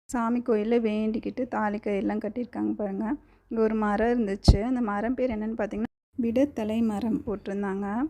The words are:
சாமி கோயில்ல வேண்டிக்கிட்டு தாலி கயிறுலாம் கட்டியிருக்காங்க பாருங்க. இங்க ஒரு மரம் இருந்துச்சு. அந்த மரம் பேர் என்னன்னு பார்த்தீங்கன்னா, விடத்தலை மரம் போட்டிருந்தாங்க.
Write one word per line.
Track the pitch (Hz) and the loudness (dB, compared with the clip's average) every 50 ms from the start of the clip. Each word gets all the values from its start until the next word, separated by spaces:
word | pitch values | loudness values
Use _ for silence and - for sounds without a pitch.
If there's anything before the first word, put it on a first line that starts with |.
| _ - - | _ -6 -4
சாமி | 240 226 226 240 240 | -2 0 0 0 0
கோயில்ல | 240 254 226 208 214 226 240 240 226 214 | 2 2 2 2 2 2 2 2 2 2
வேண்டிக்கிட்டு | 214 214 214 220 220 220 - 202 202 - 254 226 | 0 0 0 0 0 -2 -4 -4 -4 -4 -4 -2
தாலி | - 214 214 208 208 208 | -2 -2 0 0 -2 -2
கயிறுலாம் | - 214 202 196 202 202 208 214 - | -2 -2 -2 0 0 0 -2 -2 -4
கட்டியிருக்காங்க | 208 214 247 247 - - 208 214 208 214 | -4 -4 -6 -6 -6 -4 -4 -2 -2 -2
பாருங்க. | 214 208 196 196 196 220 214 294 294 - - - _ _ - | -2 -4 -4 -4 -4 -2 -2 -4 -6 -8 -12 -20 _ _ -6
இங்க | 240 220 220 | 0 2 2
ஒரு | 220 220 | 2 2
மரம் | 220 214 208 202 202 220 240 240 | 2 2 2 2 2 2 2 2
இருந்துச்சு. | 247 226 190 196 202 - - 208 196 | 2 2 0 -2 2 6 6 6 6
அந்த | 214 254 262 247 | 4 0 0 0
மரம் | 240 208 202 202 214 233 262 | 0 0 0 0 0 -2 0
பேர் | 247 254 254 220 214 | 0 0 0 0 -2
என்னன்னு | 214 220 226 226 | -4 -4 -2 -2
பார்த்தீங்கன்னா, | 208 202 202 202 226 - _ _ _ _ _ - | -2 -2 -2 -2 -4 -4 _ _ _ _ _ -2
விடத்தலை | 226 233 220 247 285 285 - 240 220 214 220 226 233 | -2 2 2 4 2 2 2 -2 -4 -2 0 0 0
மரம் | 220 208 202 247 220 202 - - | 0 0 0 0 0 -2 -2 -2
போட்டிருந்தாங்க. | 233 196 202 - 202 196 202 202 196 190 196 202 202 208 240 277 | -4 -6 -6 -6 -6 -4 -4 -2 -2 -2 -2 -4 -4 -2 -2 -4